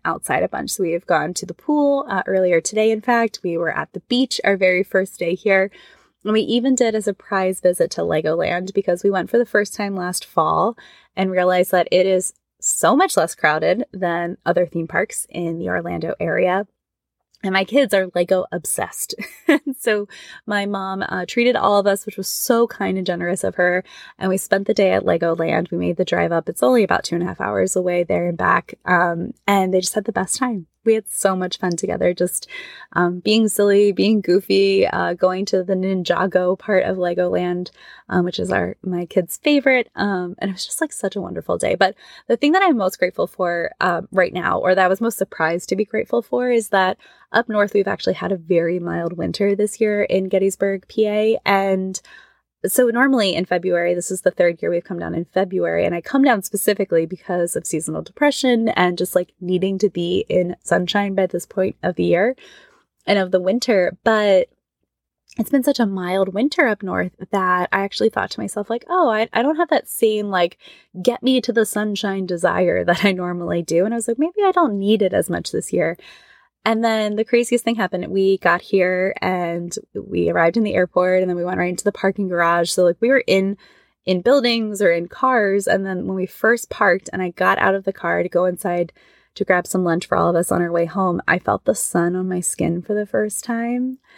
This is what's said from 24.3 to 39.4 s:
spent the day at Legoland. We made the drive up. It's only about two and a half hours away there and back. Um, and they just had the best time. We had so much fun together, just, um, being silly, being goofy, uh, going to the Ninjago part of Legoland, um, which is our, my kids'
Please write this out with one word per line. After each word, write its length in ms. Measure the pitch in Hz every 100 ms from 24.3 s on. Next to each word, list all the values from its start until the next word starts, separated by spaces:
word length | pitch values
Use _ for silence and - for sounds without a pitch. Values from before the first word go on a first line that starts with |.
| 190
spent 300 | - 196 202
the 80 |
day 180 | 214 196
at 120 | 185
Legoland. 640 | - 170 170 170 160 160 180
We 80 | 175
made 180 | 175 170
the 80 |
drive 280 | 185 175 170
up. 160 | 170 -
It's 140 | -
only 220 | 247 247
about 180 | 202 -
two 140 | - 170
and 80 |
a 20 | 180
half 140 | 180
hours 340 | - 202 190
away 300 | 185 180 175
there 240 | 170 180 175
and 100 | 170
back. 360 | 180 175 - -
Um, 480 | 180 180 175 170 180 - -
and 260 | 202 185
they 80 | 185
just 140 | 185
had 100 | 220
the 80 | 202
best 240 | 196 185 -
time. 300 | 254 214 165 _
We 100 | 226
had 140 | 220 -
so 280 | - 196 185
much 220 | 180 -
fun 140 | 185
together, 420 | 170 180 180 175
just, 320 | 180 175 - - - - - -
um, 240 | - 175 180
being 300 | 208 214 220
silly, 440 | - 202 202 208
being 300 | 185 190 220
goofy, 640 | 190 180 - 196 196 196 190
uh, 260 | 175 175
going 320 | 175 185 185 196
to 160 | 190
the 120 | 180
Ninjago 840 | 190 190 190 175 170 185 180 180 185
part 260 | - 190
of 120 | - 190
Legoland, 760 | 180 175 180 180 180 175 180 - - - -
um, 160 | 185
which 140 | 175 -
is 120 | -
our, 260 | - 87 -
my 220 | 185 175
kids' 340 | 175 - 175 -